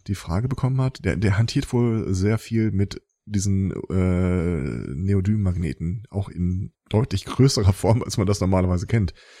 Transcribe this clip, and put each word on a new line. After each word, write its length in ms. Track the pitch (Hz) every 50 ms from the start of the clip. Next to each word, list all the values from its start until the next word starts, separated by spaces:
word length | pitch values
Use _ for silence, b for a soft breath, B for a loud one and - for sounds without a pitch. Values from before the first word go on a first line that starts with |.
| - -
die 80 | 101
Frage 340 | - - - 82 95 117 131
bekommen 320 | 131 - - 127 135 131
hat, 240 | 131 131 - - -
der, 100 | 98 73
der 220 | - 110 104 95 98
hantiert 340 | 117 113 - 139 139 -
wohl 420 | - 120 120 120 113 110 - - 98
sehr 240 | 92 92 104 110 110
viel 320 | - - 113 113 110 110
mit 300 | 101 95 101 98 - - - _ _ _ _
diesen, 460 | - 104 101 92 101 98 95 98 92
äh, 1200 | - - - - - 95 92 92 90 90 92 90 90 90 82 87 87 80 65 69 57 58 50 - 67
Neodym-Magneten, 1080 | 67 92 95 101 98 90 98 107 107 101 92 90 87 87 80 - - 80 82 92 113 104 -
auch 180 | - 98 98 -
in 460 | - 80 90 87 90 95 104 - - _ _ -
deutlich 340 | - 104 - - - 98 -
größerer 480 | - - - 123 139 - 131 104 98 98
Form, 300 | - - 90 107 127 -
als 140 | - - -
man 100 | 101 92
das 140 | 104 -
normalerweise 440 | 98 92 95 92 92 90 90 87 -
kennt. 280 | - - 120 104 78 B B B B B B